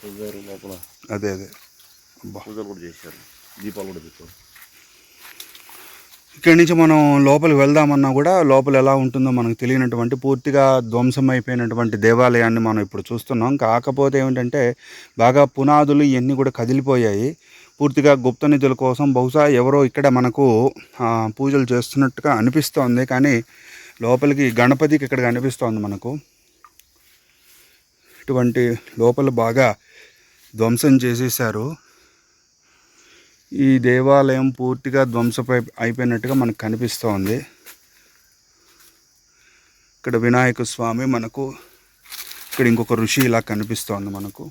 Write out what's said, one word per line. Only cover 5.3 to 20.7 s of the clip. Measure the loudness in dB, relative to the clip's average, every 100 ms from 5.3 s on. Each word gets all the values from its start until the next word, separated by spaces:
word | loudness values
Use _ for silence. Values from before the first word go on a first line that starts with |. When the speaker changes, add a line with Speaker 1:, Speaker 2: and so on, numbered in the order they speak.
| -20 -20 -20 -20 -20 -20 -20 _ _ _ -2
Speaker 2:
ఇక్కడి | 4 6
నుంచి | 6 4
మనం | 4 6 4 4 4
లోపలికి | 4 4 4
వెళ్దామన్నా | 4 4 2 2 2 0
కూడా | 2 2 4
లోపల | 4 4 2
ఎలా | 4 2
ఉంటుందో | 0 0 0 0
మనకు | -2 -4
తెలియనటువంటి, | -2 0 0 -2 -4 -4
పూర్తిగా | -2 -2 0 2 4 2 0
ధ్వంసం | 0 0 0 0
అయిపోయినటువంటి | 0 -4 -4 -4 -2 -4 2 2
దేవాలయాన్ని | 4 4 4 2 0 0
మనం | -2 -4
ఇప్పుడు | -8 -10
చూస్తున్నాం. | -12 -6 -4 -2 -2
కాకపోతే | 0 0 -2 -2 0 0
ఏమిటంటే | -2 -4 -4 -2 -2 -4 -16 -20 -20 0
బాగా | 2 4 2 2
పునాదులు | 2 4 4 2 2
ఇవన్నీ | 0 -2 -2
కూడా | -2 -4
కదిలిపోయాయి. | -4 -2 0 0 0 0 -4 -6 _ -20 _ _
పూర్తిగా | -2 2 4 4 2
గుప్త | -2 0
నిధుల | 2 0 0
కోసం | -2 0 0 0
బహుశా | 0 2 2 4
ఎవరో | 2 2 0
ఇక్కడ | 2 0 2
మనకు, | 0 2 2 4 0